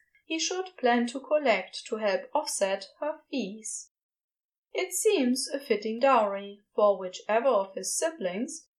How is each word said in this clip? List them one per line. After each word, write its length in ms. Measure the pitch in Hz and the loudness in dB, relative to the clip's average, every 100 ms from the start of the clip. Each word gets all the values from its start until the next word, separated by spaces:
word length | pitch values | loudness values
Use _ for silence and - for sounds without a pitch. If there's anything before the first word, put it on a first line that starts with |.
| _ _ - | _ _ -8
he 140 | 320 | -4
should 360 | - 370 370 - | -4 -4 -8 0
plan 260 | 247 240 240 | 2 4 2
to 140 | 269 | -4
collect 640 | - 302 277 196 180 - - | 0 2 4 2 0 -12 -8
to 120 | 214 | -4
help 240 | 214 220 - | 0 -2 -2
offset 540 | 285 - - 190 190 - - | -4 -2 -2 -2 -2 -6 -8
her 180 | 294 311 _ | -6 -6 _
fees. 640 | 277 190 220 220 - - _ _ _ _ _ _ _ _ | -6 -6 -8 -12 -12 -14 _ _ _ _ _ _ _ _
It 200 | 392 370 | -6 -4
seems 540 | - 440 381 247 262 - | 0 4 4 4 2 -2
a 120 | 277 | -4
fitting 400 | - 208 220 226 | -2 -2 -2 2
dowry 640 | 277 247 208 196 202 202 _ | 4 6 4 -2 -8 -14 _
for 240 | - 208 190 | 2 4 4
whichever 500 | 185 - - 220 - | -2 -8 0 2 4
of 280 | 202 196 190 | 2 0 -6
his 200 | 190 - | -6 -2
siblings 720 | 320 320 185 185 294 - - | -2 -2 -6 -4 -6 -8 -18